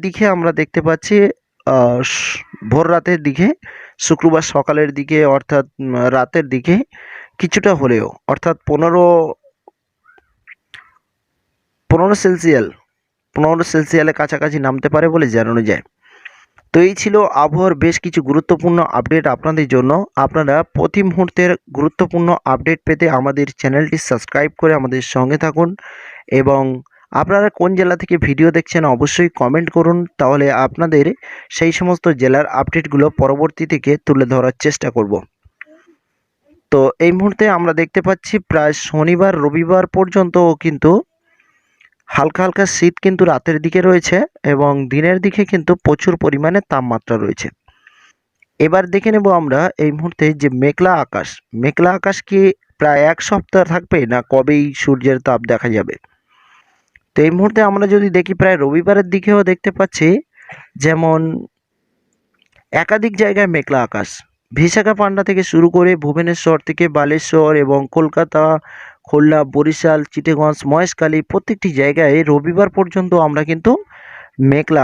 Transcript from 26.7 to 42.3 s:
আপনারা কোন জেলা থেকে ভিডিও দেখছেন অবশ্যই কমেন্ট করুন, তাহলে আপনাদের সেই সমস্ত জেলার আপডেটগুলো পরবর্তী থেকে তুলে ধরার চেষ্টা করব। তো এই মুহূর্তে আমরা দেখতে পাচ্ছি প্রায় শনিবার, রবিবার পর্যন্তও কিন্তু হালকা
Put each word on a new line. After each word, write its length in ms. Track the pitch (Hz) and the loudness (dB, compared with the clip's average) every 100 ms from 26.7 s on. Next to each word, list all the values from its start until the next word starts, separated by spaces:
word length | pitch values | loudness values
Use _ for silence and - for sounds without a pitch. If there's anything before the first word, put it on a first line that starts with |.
| 127 - _ - | -6 -12 _ -8
আপনারা 360 | - 170 202 208 - | -4 0 0 0 0
কোন 120 | 175 185 | -2 0
জেলা 200 | 185 175 | 0 -2
থেকে 120 | 190 175 - | -2 -2 0
ভিডিও 220 | 139 160 160 | 2 2 2
দেখছেন 260 | - 170 156 | -2 -2 0
অবশ্যই 360 | 120 143 - 175 - | 0 0 0 -2 0
কমেন্ট 280 | 123 151 170 175 | -2 -2 0 2
করুন, 220 | 165 175 175 - | 2 2 -2 -2
তাহলে 260 | 131 143 139 123 | 0 2 2 2
আপনাদের 400 | 131 147 165 151 156 254 - - - - | -2 -2 0 2 2 -2 -12 -20 -12 -2
সেই 160 | 165 165 | -2 0
সমস্ত 260 | 180 175 170 139 | -2 0 0 0
জেলার 260 | 131 135 151 127 | 2 2 0 -2
আপডেটগুলো 460 | 135 160 151 143 147 - | -4 -4 -2 0 0 2
পরবর্তী 440 | 135 139 156 - 156 | 0 0 -2 -4 -4
থেকে 200 | 147 135 147 - | -4 0 -2 2
তুলে 180 | 139 127 | 0 2
ধরার 220 | 131 127 - | 0 -2 -2
চেষ্টা 240 | 151 143 143 120 | -4 -4 -4 -2
করব। 160 | 104 101 - _ _ _ 302 311 339 320 _ _ _ _ _ _ - | -2 -4 -6 _ _ _ -20 _ _ _ _ _ _ _ _ _ -2
তো 80 | 143 131 - 170 | 2 2 2 0
এই 60 | 185 | 2
মুহূর্তে 260 | 202 190 214 175 | -2 0 0 0
আমরা 160 | 170 160 | -2 -2
দেখতে 200 | 165 196 180 | -2 -2 -2
পাচ্ছি 280 | 190 - 214 - | -4 -4 -6 -2
প্রায় 240 | 160 151 151 - | 0 0 -2 -4
শনিবার, 440 | 156 156 175 196 165 | -2 0 2 2 0
রবিবার 400 | 147 156 165 185 185 185 | -2 -2 0 0 0 -2
পর্যন্তও 560 | 185 196 180 180 170 151 | 0 0 2 2 2 2
কিন্তু 280 | 165 147 156 202 - _ _ _ _ _ _ _ _ _ - | -4 0 2 2 0 _ _ _ _ _ _ _ _ _ -8
হালকা 320 | - 151 | -2 -2